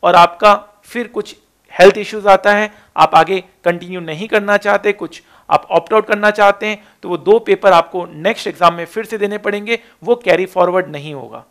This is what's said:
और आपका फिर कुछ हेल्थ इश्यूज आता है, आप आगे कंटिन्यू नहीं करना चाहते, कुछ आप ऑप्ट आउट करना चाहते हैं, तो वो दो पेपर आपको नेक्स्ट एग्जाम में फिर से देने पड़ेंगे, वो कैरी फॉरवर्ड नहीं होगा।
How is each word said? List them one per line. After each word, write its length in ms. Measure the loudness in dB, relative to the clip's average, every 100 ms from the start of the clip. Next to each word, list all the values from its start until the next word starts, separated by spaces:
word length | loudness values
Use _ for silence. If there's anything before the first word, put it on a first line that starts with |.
और 120 | 4 4
आपका 640 | 4 4 2 2 -2 _
फिर 240 | _ -10 -8
कुछ 280 | -8 -10 -14 _ _ _ 4
हेल्थ 180 | 4 4
इश्यूज 300 | -8 -4 2
आता 260 | 2 4
है, 200 | 0 -2 _ _ 0
आप 180 | 0 2
आगे 280 | 0 -2 -8 _
कंटिन्यू 360 | -4 -4 -8 -12
नहीं 280 | -12 -12 -4
करना 300 | -4 0 -2
चाहते, 340 | 0 -2 -2
कुछ 300 | -4 -8 -16 _ _ _
आप 180 | -6 -2
ऑप्ट 220 | -4 0
आउट 140 | -2 0
करना 240 | -2 -2
चाहते 340 | 2 2 2 -4
हैं, 220 | -10 _ _
तो 60 | -10
वो 80 | -8
दो 220 | 2 0
पेपर 320 | 2 0 4
आपको 340 | 4 2 -6 -10
नेक्स्ट 420 | -6 -6 -6 -8
एग्जाम 260 | 0 0
में 120 | 0 -10
फिर 200 | -10 -8
से 120 | -6
देने 200 | -6 -6
पड़ेंगे, 420 | -6 -6 -6 -8 _ _
वो 120 | -4 -2
कैरी 300 | 2 0 0
फॉरवर्ड 420 | 0 0 0 -4
नहीं 260 | -10 -14
होगा। 320 | -16 -16 -18 -20